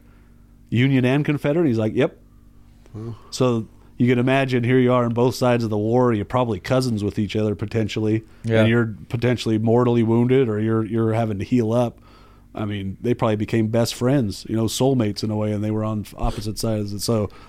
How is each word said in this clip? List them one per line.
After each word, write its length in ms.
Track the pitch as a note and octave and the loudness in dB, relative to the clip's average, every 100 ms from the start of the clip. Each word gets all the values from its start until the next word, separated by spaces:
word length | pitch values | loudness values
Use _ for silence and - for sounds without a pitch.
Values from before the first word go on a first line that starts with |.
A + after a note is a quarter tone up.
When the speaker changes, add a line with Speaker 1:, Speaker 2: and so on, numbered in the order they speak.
| - - - - - - - | -12 -20 -20 -20 -20 -20 -4
Speaker 1:
"Union 360 | A2 C3+ C3+ B2 | 0 2 2 2
and 180 | C#3 | 0
Confederate?" 440 | D3 D3 D3 D#3 D#3+ | 0 -2 0 0 0
He's 100 | A2+ | 0
like, 160 | A2 G#2+ | 0 0
"Yep." 220 | D3 - - - - - - - - | -2 -2 -20 -20 -20 -20 -20 -20 -20
Speaker 2:
Wow. 220 | G#2+ A2+ A2+ - | -14 -14 -14 -10
Speaker 1:
So 360 | - B2+ A#2 G#2+ - - - | -2 0 0 -4 -12 -12 0
you 100 | B2 | 2
can 120 | A#2+ | 4
imagine, 440 | B2+ C3+ C3 B2 A#2 | 2 2 0 0 2
here 140 | B2+ | 4
you 120 | B2 | 4
are 140 | B2 A#2+ | 4 2
on 80 | |
both 220 | A#2 B2+ - | 2 0 2
sides 280 | B2+ A#2+ | 2 2
of 60 | A2+ | 0
the 80 | G#2+ | -2
war. 360 | A2 A#2+ B2 | 0 2 4
You're 120 | G#2+ G2 | 2 0
probably 340 | B2+ A#2+ G2 | -2 -2 -2
cousins 440 | - C3 C3 G#2+ G2+ | -2 0 0 -2 -2
with 120 | G#2+ | -2
each 160 | G2+ G#2+ | -2 0
other 180 | G#2+ G2+ | -2 -2
potentially, 680 | G#2 A2+ G#2+ - A2 A2 - - | -4 -4 -4 -2 0 -2 -4 -10
Speaker 3:
Yeah. 180 | A2+ A2+ | -2 2
Speaker 1:
and 80 | A2 | 4
you're 260 | A#2 A2+ G2+ - | 2 0 -4 -8
potentially 500 | A2+ A#2+ A#2 A2+ A2 | -2 0 0 0 0
mortally 460 | A2+ A#2 B2 A#2+ | 4 4 4 2
wounded, 460 | A2+ A#2 B2 C3 B2 | 2 2 4 2 2
or 100 | G#2 | 0
you're, 240 | A2 A2+ G#2+ | 0 0 0
you're 280 | A2+ A2+ | 0 0
having 260 | A2 A2 G2 | 0 -2 -4
to 60 | G2+ | 0
heal 260 | B2 A2 | 0 2
up. 280 | A#2+ A#2+ - - - - - - | 0 0 -4 -20 -20 -20 -20 -16
I 120 | - G#2 | -8 -6
mean, 320 | G#2 G2 F#2+ | -6 -8 -6
they 120 | A#2 | -2
probably 220 | A#2+ A#2 G#2+ | 0 0 0
became 300 | G#2+ A#2 A2 | 0 0 0
best 260 | A#2 A#2 - | 0 -2 0
friends, 500 | B2 C#3+ G#2+ - - | 0 2 0 -4 -6
you 60 | A2 | -2
know, 80 | A2+ | -2
soulmates 580 | - C3 B2+ G#2 G2+ | 0 0 2 0 -2
in 80 | A2 | -4
a 60 | G#2+ | -2
way, 140 | G#2+ | -2
and 100 | G#2 | -2
they 80 | G#2+ | -2
were 120 | G#2+ G#2+ | -2 -2
on 200 | A2 F#2+ - | -4 -8 -6
opposite 400 | G2+ A2 G#2+ F#2+ | -6 -4 -8 -6
sides. 340 | A2+ G#2+ G2+ | -4 -4 -4
And 100 | G#2 | -6
so 280 | - A2+ G2+ - | -2 -2 -2 -8